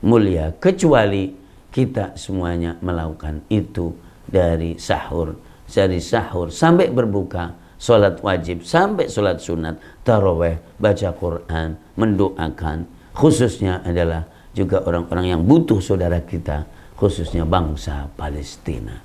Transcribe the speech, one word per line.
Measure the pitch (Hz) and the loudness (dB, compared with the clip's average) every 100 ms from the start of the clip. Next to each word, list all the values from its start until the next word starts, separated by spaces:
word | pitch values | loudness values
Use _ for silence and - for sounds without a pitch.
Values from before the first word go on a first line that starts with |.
| 95 | 6
mulia | 117 101 87 78 - | 6 4 0 -2 0
kecuali | 180 190 170 131 104 98 95 - - - - | 0 2 4 4 4 0 -4 -8 -20 -20 -8
kita | - 123 117 92 - | -2 0 -2 -6 -8
semuanya | - 95 87 85 82 82 | -8 -4 -2 -2 -4 -4
melakukan | 90 85 80 78 76 76 - | -4 -4 -4 -8 -8 -8 -2
itu | 107 90 - 85 - - - | -2 -2 -4 -6 -6 -16 -20
dari | - 95 87 82 82 82 | -2 2 2 2 -2 -6
sahur, | - 92 - 82 80 - - - - | -2 -4 -2 -4 -4 -8 -16 -20 -4
dari | - 95 90 | 0 2 0
sahur | - 117 104 90 85 | 0 -2 -2 -6 -6
sampai | - 160 175 180 | 0 4 4 4
berbuka, | 123 117 98 87 95 85 - - - | 0 0 -2 -4 -6 -8 -12 -20 -10
sholat | - 117 101 82 | 4 6 6 2
wajib | 101 90 82 87 | -2 -2 -2 -8
sampai | - 165 196 202 - | 0 2 2 0 -2
sholat | - 101 85 | 0 0 -2
sunat, | - 85 80 80 - - - | -4 -4 -4 -8 -14 -4 2
taraweh, | 110 98 82 85 82 - - | 4 4 2 0 -2 -10 0
baca | 107 101 95 | 0 2 -2
Quran, | - 87 85 - 82 80 78 - - | -4 -6 -6 -6 -4 -4 -8 -12 -2
mendoakan. | 113 98 98 - 80 - 82 78 85 - - | 0 2 0 0 -6 -4 -6 -6 -10 -16 -18
Khususnya | - 151 147 123 - 98 90 | 2 4 4 2 0 -2 -2
adalah | 87 85 82 80 85 - - - | -2 0 0 -2 -8 -16 -12 -4
juga | 92 92 90 | 0 0 0
orang-orang | 85 85 90 90 85 | -2 -2 -2 0 0
yang | |
butuh | 87 160 165 107 | 4 4 4 0
saudara | - 95 92 87 | 2 0 2 -2
kita, | - 87 82 73 78 - - - | -2 -8 -4 -6 -6 -14 -20 0
khususnya | 101 - 80 87 | 0 0 -4 -2
bangsa | 80 90 80 73 - 71 71 - | 0 0 0 -4 -6 -8 -10 -10
Palestina. | 73 73 69 - - 65 52 58 | -10 -8 -12 -12 -10 -8 -10 -14